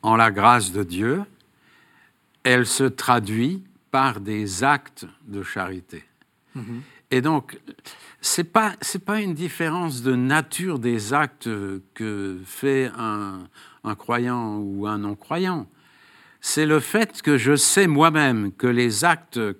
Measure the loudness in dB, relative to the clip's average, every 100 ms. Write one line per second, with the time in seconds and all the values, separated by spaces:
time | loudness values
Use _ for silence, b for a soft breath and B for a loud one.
0 | 2 6 6 6 6 6 2 -4 -4 -2
1 | -2 -2 -4 _ _ b b b b b
2 | b b _ _ 2 4 4 2 0 0
3 | 2 2 2 -2 -2 -4 -12 _ _ 0
4 | 0 -2 -6 -6 -6 0 2 0 -2 -20
5 | -20 _ -12 -10 -8 -8 -8 -8 -14 -20
6 | -20 _ _ _ _ -14 -12 -14 -14 B
7 | _ 0 2 0 -2 -18 -20 -20 B B
8 | B B -4 -2 2 2 2 -4 -8 -6
9 | -4 -4 -4 -4 -6 -4 -4 -2 -4 -2
10 | 0 2 2 0 0 -6 -4 -4 -2 -2
11 | 0 -2 -2 -4 -8 -6 -6 -10 -12 -10
12 | -8 -6 -8 -10 -14 -4 0 2 0 -4
13 | -6 -6 -8 -12 -16 B B B -10 -8
14 | -4 -2 -2 -4 -4 -6 -6 -6 -4 -4
15 | -6 -8 -8 -4 -2 -4 -8 b b b
16 | b b b b -4 0 2 2 2 0
17 | 0 -2 2 2 4 4 4 4 4 6
18 | 4 6 2 2 -2 0 0 2 2 2
19 | 2 0 _ -6 -4